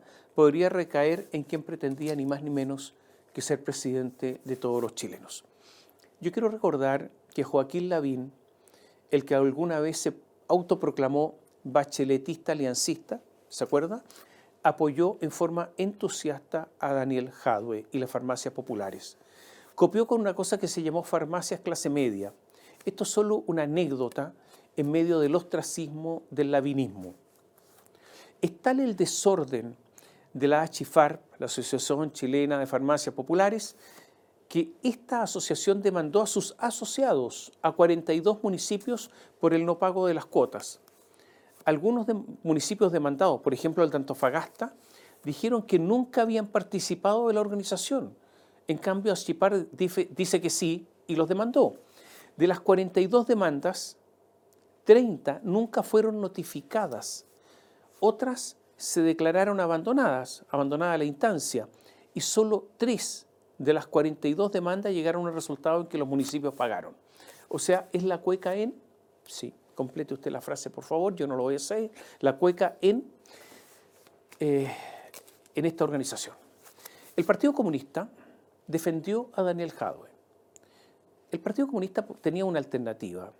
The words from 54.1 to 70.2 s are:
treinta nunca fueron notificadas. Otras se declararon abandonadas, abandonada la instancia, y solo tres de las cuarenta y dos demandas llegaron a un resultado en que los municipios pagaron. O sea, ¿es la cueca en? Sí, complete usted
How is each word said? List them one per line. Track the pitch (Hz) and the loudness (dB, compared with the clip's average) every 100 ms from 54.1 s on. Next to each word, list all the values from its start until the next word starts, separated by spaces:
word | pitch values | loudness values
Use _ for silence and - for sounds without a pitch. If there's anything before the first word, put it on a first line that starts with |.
| _ _ _ _ _ _ _ | _ _ _ _ _ _ _
treinta | - 233 240 156 - 151 | 8 8 8 0 -2 -2
nunca | 180 202 226 226 | 0 0 0 -2
fueron | 190 220 220 214 | 2 2 2 0
notificadas. | 190 185 160 143 - 220 180 110 - - - _ _ _ _ _ _ _ | -4 -6 -8 -10 -6 -4 -2 -6 -10 -12 -16 _ _ _ _ _ _ _
Otras | 214 214 262 247 - - _ - | 2 2 -2 -4 -8 -14 _ -12
se | - 175 | -4 2
declararon | 165 160 160 180 202 196 | 2 4 2 4 2 2
abandonadas, | 170 165 202 269 220 131 127 - - | 0 0 2 2 2 0 -4 -12 -4
abandonada | 139 139 147 175 165 | -2 0 0 0 0
la | |
instancia, | 147 143 226 165 - 120 107 - - - _ | -2 0 0 0 -2 -4 -6 -12 -20 -20 _
y | - | -8
solo | - 220 220 208 - - | -2 2 2 0 -4 -4
tres | 233 220 - - - _ _ - | -2 0 -4 -10 -16 _ _ -2
de | 135 | 0
las | 156 - | 0 2
cuarenta | 156 156 151 147 | 2 2 0 -2
y | |
dos | 151 196 | 0 0
demandas | 190 175 190 202 | 0 -2 -2 -2
llegaron | 180 160 175 170 | 0 0 0 -2
a | |
un | |
resultado | 160 156 143 160 170 | -4 -6 -4 0 0
en | 170 | 0
que | 156 | -4
los | 135 | 0
municipios | 139 135 147 143 | 0 0 -2 -4
pagaron. | 139 120 90 - - _ - - - - | -2 -2 -2 -8 -16 _ -20 -20 -20 -8
O | 156 | -2
sea, | - 180 180 | 2 2 0
¿es | 180 | -2
la | 185 170 | -2 -2
cueca | 180 185 180 | -2 -2 -2
en? | 196 226 - _ _ _ _ - | -4 -4 -8 _ _ _ _ -18
Sí, | - - - _ | -14 -14 -16 _
complete | - 131 156 147 | -8 -6 -6 -8
usted | 135 | -8